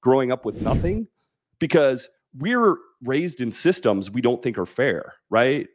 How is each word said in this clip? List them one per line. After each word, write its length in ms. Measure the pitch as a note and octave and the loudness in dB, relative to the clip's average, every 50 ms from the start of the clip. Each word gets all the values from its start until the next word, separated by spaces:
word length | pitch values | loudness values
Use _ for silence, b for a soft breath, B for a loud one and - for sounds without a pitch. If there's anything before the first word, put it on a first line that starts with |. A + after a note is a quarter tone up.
growing 320 | - B2+ C3 C3+ C3 B2 B2+ | 2 2 4 4 2 0 -2
up 100 | B2+ - | -4 -4
with 180 | G#2+ - - | -6 -8 -4
nothing, 460 | G2+ A2 C3+ A2+ - F3 G#3 A3 A3 - _ _ _ _ _ _ _ _ _ - | -2 -2 0 0 0 -2 -2 -4 -6 -8 _ _ _ _ _ _ _ _ _ -6
because 500 | D#3+ - - D#3+ C#3+ C3+ C3 B2 - - _ _ _ _ - | -2 2 2 4 4 4 2 -2 -6 -12 _ _ _ _ -14
we're 380 | C3 D3 G#3+ B3 B3 A#3 G3 D3+ - - _ _ _ | -8 -4 -2 0 2 4 4 2 0 -4 _ _ _
raised 380 | B2 B2 C3+ D3+ F3 F3 D#3 - | -6 -4 -2 -2 -2 -4 -4 -6
in 140 | B2 A2+ - | -6 -6 -4
systems 580 | - - E3+ F#3 - - A2+ G2+ G2 F#2 G2 | 0 0 0 0 2 2 0 0 0 -2 -6
we 80 | G#2 - | -4 -2
don't 240 | B2+ A#2+ B2 A#2 - | 0 0 0 0 -2
think 140 | B2 G#2+ | -4 -4
are 80 | G#2 F2+ | -4 -6
fair, 480 | - - - C3+ C3 F2+ D2+ - - - _ _ _ | -6 -4 -2 0 0 0 -2 -6 -10 -16 _ _ _
right? 380 | G#2 A2+ B2 C3 C#3+ C3 - - _ | 2 2 2 2 0 -2 -4 -8 _